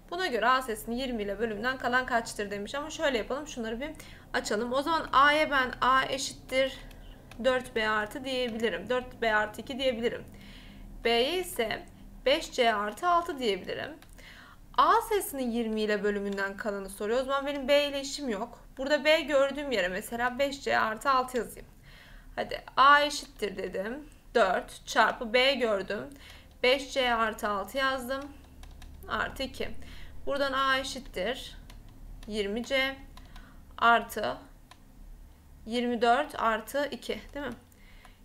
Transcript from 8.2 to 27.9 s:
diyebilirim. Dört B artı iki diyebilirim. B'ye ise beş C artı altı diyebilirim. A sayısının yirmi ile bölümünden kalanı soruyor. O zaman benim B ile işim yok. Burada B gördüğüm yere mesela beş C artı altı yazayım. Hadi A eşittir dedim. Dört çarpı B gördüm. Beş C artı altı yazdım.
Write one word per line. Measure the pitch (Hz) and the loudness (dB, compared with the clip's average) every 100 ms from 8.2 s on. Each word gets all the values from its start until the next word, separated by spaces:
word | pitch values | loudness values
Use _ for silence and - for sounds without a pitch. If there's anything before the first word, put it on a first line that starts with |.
| 269 | -4
diyebilirim. | 254 247 220 226 170 202 | -2 -2 0 -2 -2 -2
Dört | 254 247 - | -2 -2 -2
B | 226 214 | 2 2
artı | 214 220 | 0 -4
iki | - 247 | -8 0
diyebilirim. | 262 226 233 - - - - - - - - - | 0 2 -2 -4 -10 -16 -18 -18 -18 -16 -16 -2
B'ye | 233 233 262 359 | 2 4 2 0
ise | 359 - 220 - - - - - 254 | -2 -2 -2 -4 -10 -20 -18 -2 2
beş | 311 - | 2 0
C | - 233 | 2 4
artı | 208 208 226 359 | 4 -2 0 4
altı | 349 349 277 | 4 2 -2
diyebilirim. | 233 190 - - - 320 - - - - - - - - | 0 0 -4 -6 -8 -10 -18 -20 -20 -20 -20 -20 -2 4
A | 302 440 | 6 6
sayısının | 453 415 - 277 | 4 0 -2 -4
yirmi | 247 233 220 220 | -2 -2 -2 0
ile | 214 208 | 0 2
bölümünden | 208 202 202 196 196 202 | 0 0 -2 -2 -4 -4
kalanı | 214 202 190 | -6 -6 -8
soruyor. | - 214 247 | -6 -2 0
O | |
zaman | 262 277 277 | 0 -2 -2
benim | 285 269 | -4 4
B | 285 285 | 4 4
ile | 277 | -2
işim | 269 - 277 | -6 -6 -4
yok. | 196 240 - - - | -4 -6 -10 -16 -6
Burada | 269 294 302 | 0 2 4
B | 320 | 4
gördüğüm | 277 277 277 277 285 | 4 2 2 0 -2
yere | 220 180 | 0 0
mesela | 185 - 233 247 247 | -2 -6 -2 -2 0
beş | 277 277 | -2 0
C | 226 233 | 0 2
artı | 220 220 285 | 2 0 2
altı | 254 247 247 | 2 2 -2
yazayım. | 190 - - - - - - - - - | -4 -10 -18 -20 -20 -20 -20 -20 -10 -8
Hadi | - - - - | -6 -8 -4 6
A | 269 294 | 8 8
eşittir | 294 294 - - 202 190 | 6 -2 -10 -6 -6 -4
dedim. | 190 185 202 277 294 - - - | -6 -4 -4 -8 -12 -20 0 4
Dört | 190 - - - - | 4 4 -2 -12 -2
çarpı | 262 220 - 233 | 4 4 2 0
B | 247 262 | 4 4
gördüm. | 262 226 196 190 208 277 - - - - - | 4 2 0 -2 -6 -8 -14 -20 -20 -20 0
Beş | 247 277 277 | 2 4 0
C | 269 247 | 0 2
artı | 233 220 202 214 | 2 0 0 -2
altı | 202 202 269 | -2 -4 0
yazdım. | 269 | 0